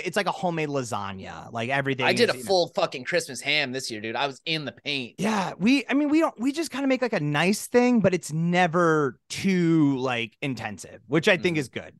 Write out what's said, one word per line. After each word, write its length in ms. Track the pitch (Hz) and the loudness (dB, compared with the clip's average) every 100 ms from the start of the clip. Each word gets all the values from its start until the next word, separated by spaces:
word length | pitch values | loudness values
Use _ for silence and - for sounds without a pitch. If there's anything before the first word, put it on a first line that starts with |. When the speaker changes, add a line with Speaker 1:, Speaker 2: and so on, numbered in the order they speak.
Speaker 1:
it's 120 | 175 202 | -2 -2
like 120 | 180 | -2
a 40 | |
homemade 380 | - 180 165 151 | -2 -2 -2 -2
lasagna. 840 | 139 120 107 98 95 87 82 98 | -2 -4 -6 -6 -8 -12 -14 -10
Like 180 | 117 117 | -6 -2
everything 360 | 139 135 127 127 | 0 0 0 2
Speaker 2:
I 80 | |
did 160 | - 220 | 4 2
Speaker 1:
is, 60 | 127 | 0
Speaker 2:
a 20 | |
Speaker 1:
you 60 | |
know. 40 | 208 | 0
Speaker 2:
full 200 | 190 160 | 0 2
fucking 340 | 196 160 139 | 0 -2 -2
Christmas 380 | 123 170 160 123 | -2 -2 -2 -6
ham 300 | 139 151 135 | -2 0 0
this 180 | 127 123 | -4 -6
year, 80 | 107 | -8
dude. 160 | 110 117 | -6 -2
I 120 | 143 | -4
was 140 | 131 165 | -4 -6
in 180 | 160 | -4
the 80 | 135 | -6
paint. 440 | - 139 143 117 - | -10 -8 -6 -6 -4
Speaker 1:
Yeah, 360 | 208 214 175 - | -2 -2 -4 0
we, 260 | 208 277 - | 2 2 2
I 40 | |
mean, 160 | 269 294 | 0 2
we 100 | 311 | 2
don't, 180 | 311 - | 0 -2
we 120 | 262 | -4
just 180 | 285 302 | -2 -4
kinda 160 | 254 277 | -2 0
make, 140 | 254 | 0
like, 120 | 247 | 0
a 60 | 196 | -2
nice 480 | 147 147 175 214 - | 0 0 2 0 2
thing, 320 | 240 247 240 | 2 4 4
but 140 | 185 | 4
it's 180 | 180 - | 2 -2
never 880 | 156 170 175 180 170 165 156 135 - - | -2 0 2 2 4 4 4 2 -2 -12
too, 680 | - 196 180 165 165 143 135 | -4 0 2 4 6 4 2
like, 400 | 131 120 117 - | 0 -2 -4 -6
intensive, 600 | 143 120 110 98 - - - | -8 -6 -8 -10 -14 -18 -2
which 200 | 156 214 | 0 4
I 80 | 180 | 4
think 180 | 185 156 | 2 0
Speaker 2:
Mm-hmm. 40 | |
Speaker 1:
is 60 | 127 | -2
good. 240 | 110 80 | -6 -12